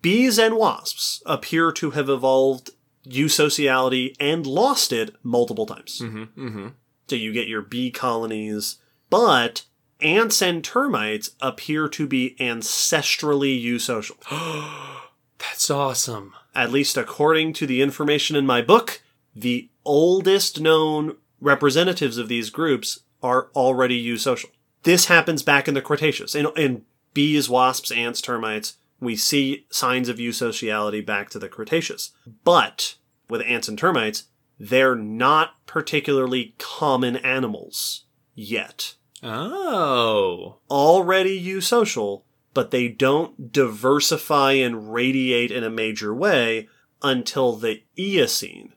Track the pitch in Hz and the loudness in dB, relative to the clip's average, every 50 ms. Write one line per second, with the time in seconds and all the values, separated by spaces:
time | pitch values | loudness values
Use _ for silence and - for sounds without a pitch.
0 | - 170 190 233 254 262 214 220 226 226 220 220 220 170 120 - - - - - | 2 2 2 4 4 4 4 4 4 4 4 2 2 2 0 -2 -8 -10 -8 -6
1 | - - - - _ - 156 127 - - - 160 165 165 156 - - 151 135 147 | -6 -6 -6 -8 _ -4 -4 -4 -4 -2 0 2 2 2 0 -2 -6 -4 -2 -2
2 | 143 135 139 127 127 131 131 131 135 135 135 127 _ - - _ _ _ _ _ | 0 0 0 2 2 2 4 4 4 4 2 -2 _ -20 -20 _ _ _ _ _
3 | _ 135 127 131 147 156 - - 151 147 139 - 143 139 131 131 131 131 131 127 | _ -8 -2 0 0 2 4 2 2 2 2 0 0 2 2 2 2 2 0 0
4 | 127 131 - - 147 143 156 170 156 135 131 165 226 277 277 - - - 139 113 | -2 -4 -6 -4 -2 -2 -2 -2 -4 -2 0 2 2 2 2 2 0 0 0 -2
5 | 110 107 - _ _ 123 117 120 120 120 117 107 110 104 - - - - - - | -2 -4 -6 _ _ -2 2 2 2 0 0 -6 -6 -6 -8 -16 -14 -14 -12 -12
6 | 120 113 107 107 110 110 _ - 135 123 107 104 98 98 - _ _ _ _ _ | -10 -10 -10 -12 -14 -16 _ -14 -12 -12 -12 -12 -14 -14 -16 _ _ _ _ _
7 | _ - - 120 110 110 107 120 110 101 110 107 104 104 110 120 127 127 120 - | _ -6 -6 -6 -4 -4 -4 -6 -6 -4 -6 -8 -8 -6 -6 -6 -6 -6 -6 -4
8 | 131 127 117 113 113 110 110 107 107 107 107 104 104 - - _ _ _ _ _ | -2 -2 -2 -2 -2 -4 -6 -6 -6 -6 -6 -6 -6 -8 -10 _ _ _ _ _
9 | _ _ - 202 240 214 151 127 117 120 - - - _ _ _ _ _ _ _ | _ _ 2 4 6 6 4 4 2 0 -4 -8 -14 _ _ _ _ _ _ _
10 | 147 156 165 208 233 220 214 - - 180 175 165 151 - - 240 277 285 202 117 | 0 2 4 4 4 4 2 0 0 0 0 -2 -6 -4 -2 -2 0 0 -2 -2
11 | 107 107 107 107 110 - _ _ 135 131 127 - - - 151 156 156 147 151 - | -2 -2 -4 -4 -6 -10 _ _ -6 -6 -6 -6 -6 -4 -2 -2 -2 -4 -4 -6
12 | 156 139 139 131 127 131 - - 131 123 117 113 110 - - - - - - 156 | -4 -2 -2 -2 -2 -4 -4 -4 -4 -4 -4 -4 -6 -6 -4 -2 -2 0 0 0
13 | 143 - - - - 151 147 143 143 139 135 127 117 120 120 120 117 - 123 110 | 0 -2 -2 -2 0 0 0 2 2 0 0 0 -2 -2 -2 -2 -2 -4 -4 -4
14 | 107 - - _ - - 139 151 170 165 160 151 151 151 151 - - 139 139 - | -6 -8 -14 _ -14 -12 -10 -8 -8 -8 -8 -10 -10 -12 -14 -14 -14 -16 -16 -16
15 | - - _ _ _ _ _ _ - - - - - - 147 139 143 135 123 - | -18 -20 _ _ _ _ _ _ -12 -12 -4 -4 -2 0 2 0 0 0 0 -2
16 | - - 117 107 98 98 - - _ _ _ - 123 117 120 139 139 - - 135 | -4 -4 -6 -10 -12 -16 -20 -20 _ _ _ -2 -2 2 2 0 2 2 0 -2
17 | 117 - - - 151 156 160 160 160 160 156 - 160 135 127 123 139 139 139 - | -4 -4 -2 0 2 4 4 2 2 -2 -2 -4 -4 -2 2 2 2 0 0 -2
18 | 151 147 147 147 - - 151 147 139 135 123 120 117 123 190 240 226 - - - | 0 0 2 2 0 0 0 0 2 4 2 2 6 6 6 6 6 0 -10 -12
19 | _ _ _ _ _ _ _ 110 107 123 123 120 - _ _ _ _ 151 143 147 | _ _ _ _ _ _ _ -8 -4 -4 -4 -4 -6 _ _ _ _ 2 4 4
20 | 160 180 185 190 185 185 196 196 196 - - 147 156 160 160 156 156 156 156 151 | 6 6 4 2 2 2 2 2 2 -2 -4 0 4 4 4 4 4 2 0 -2
21 | 151 156 165 _ _ _ _ _ - 143 143 139 147 143 131 156 175 185 175 180 | -4 -4 -6 _ _ _ _ _ 2 2 2 4 4 2 4 4 2 2 0 -2
22 | 160 131 113 120 120 110 120 117 113 107 - 143 165 160 139 113 107 - - - | -2 -4 -2 -4 -6 -4 -4 -4 -4 -6 -4 -2 0 0 0 0 -2 -8 -10 -10
23 | _ _ _ _ - 127 127 127 131 - _ 143 127 131 131 123 131 123 123 120 | _ _ _ _ -2 0 0 0 0 -2 _ 0 2 2 4 2 2 2 2 0
24 | 117 117 120 110 - 139 123 113 - - _ _ _ _ _ _ _ 160 175 175 | -2 -4 -4 -2 0 -2 -2 -2 -4 -14 _ _ _ _ _ _ _ 4 4 4
25 | - - 175 165 160 - 165 143 - - 143 139 135 - 143 135 131 - 151 139 | 6 6 4 4 4 2 -2 -2 2 4 4 4 4 0 -2 -4 -2 -2 -2 0
26 | 156 156 139 - - - - 151 147 156 - 160 156 135 127 113 - _ _ _ | 0 0 -2 -2 -6 -6 -4 -2 -2 -2 0 0 0 0 0 -4 -10 _ _ _
27 | _ _ _ 143 143 151 151 147 135 120 123 127 127 127 127 - - - 120 117 | _ _ _ 0 2 2 2 2 0 2 4 4 4 4 2 0 -6 -4 -4 -2
28 | 117 120 120 - - - 123 117 113 110 107 107 107 - - _ _ _ _ _ | -2 -2 -4 -6 -6 -4 -4 -4 -4 -4 -6 -6 -6 -10 -14 _ _ _ _ _
29 | 127 120 113 107 - - 151 143 139 135 135 127 _ _ - - - 127 127 127 | -6 -6 -4 -2 -2 0 0 0 0 0 -4 -6 _ _ -6 -4 -2 0 0 0
30 | 127 120 120 110 120 120 117 - 127 117 107 - - 110 107 107 104 104 104 107 | -2 -4 -6 -6 -6 -6 -4 -4 -4 -4 -4 -4 -4 -4 -2 -2 -2 -2 -4 -4
31 | 101 - 107 101 101 - - 110 101 95 - - 156 - 160 165 - - - - | -4 -4 -4 -4 -4 -6 -12 -14 -14 -14 -12 -14 -6 -2 -2 -2 -2 -2 -8 -10
32 | - - _ _ _ 123 110 _ _ 170 175 160 113 95 - - - - - _ | -12 -14 _ _ _ -20 -20 _ _ 4 6 6 4 2 -2 -6 -8 -8 -8 _
33 | _ _ _ _ _ _ 117 113 107 117 123 113 110 - 107 107 156 180 175 127 | _ _ _ _ _ _ -6 -4 -2 -2 -2 -4 -4 -6 -6 0 0 2 2 2
34 | 110 107 107 - - _ _ _ _ _ _ _ 104 101 123 131 135 131 127 117 | 0 -2 -4 -6 -12 _ _ _ _ _ _ _ -6 0 2 4 4 4 2 0
35 | 107 107 107 113 123 135 151 156 160 - - _ _ - - 165 151 - - 151 | -4 -8 -4 0 2 4 4 4 2 0 -4 _ _ -6 -6 -6 -6 -2 -4 -4
36 | 139 - 143 135 131 127 127 131 117 107 _ _ - - - - 156 147 135 123 | 0 0 0 0 0 0 0 -2 -4 -4 _ _ -14 -14 -6 -2 0 2 2 2
37 | 127 123 120 123 117 131 131 135 131 113 104 - - 82 - - - - - - | 2 0 -2 -2 -2 -2 -2 -2 -2 -4 -6 -8 -12 -12 -10 -8 -6 -6 -8 -10
38 | _ _ _ _ _ _ _ - 107 101 113 104 - - - - - - - _ | _ _ _ _ _ _ _ -18 -10 -6 -6 -6 -6 -8 -10 -12 -12 -12 -12 _
39 | _ _ _ - - 120 110 117 156 214 311 392 381 339 254 196 165 147 131 123 | _ _ _ -16 -12 -10 -8 -8 -8 -8 -8 -6 -6 -4 -2 0 0 2 2 2
40 | 117 113 110 104 95 92 87 87 90 - - _ _ _ 135 143 143 151 170 190 | 2 2 2 2 2 0 -2 -6 -10 -16 -18 _ _ _ 2 4 8 8 8 6
41 | 185 170 185 190 185 190 190 190 175 185 190 190 175 - 240 240 214 214 - 123 | 6 4 2 2 2 2 -2 -4 -6 -8 -6 -4 -2 2 2 2 2 2 -2 -4
42 | 107 101 101 98 _ _ _ _ _ _ _ 135 120 120 - 127 123 120 113 - | -4 -4 -4 -8 _ _ _ _ _ _ _ -2 -2 0 0 0 0 0 -2 0
43 | 135 135 139 156 170 - - - 139 117 - 139 135 120 107 104 117 131 143 147 | 2 2 4 2 0 -2 -8 -16 -18 -2 2 2 2 2 0 -2 2 2 2 4
44 | 139 - 160 147 - - 156 143 139 135 135 135 127 123 117 113 107 107 110 117 | 2 0 0 -2 0 0 2 4 4 4 4 2 2 0 -2 -6 -10 -6 -4 0
45 | 123 131 131 135 131 127 123 120 120 117 107 123 113 113 113 113 110 110 110 110 | 0 0 0 0 0 2 2 0 0 0 -4 -4 -4 -4 -4 -2 -4 -4 -4 -4
46 | 113 104 107 123 175 208 185 135 120 117 113 110 107 _ _ _ _ _ _ _ | -6 -6 -4 -2 0 2 2 2 2 2 0 -4 -6 _ _ _ _ _ _ _
47 | - 139 131 127 120 - - 143 131 123 117 107 113 113 110 110 _ _ _ - | -2 0 0 0 -2 -4 -2 0 0 0 0 0 -2 -4 -4 -4 _ _ _ -8
48 | 185 202 196 175 127 110 - - - 92 - - - - _ | -6 -2 2 2 2 2 0 -4 -6 -8 -14 -18 -20 -20 _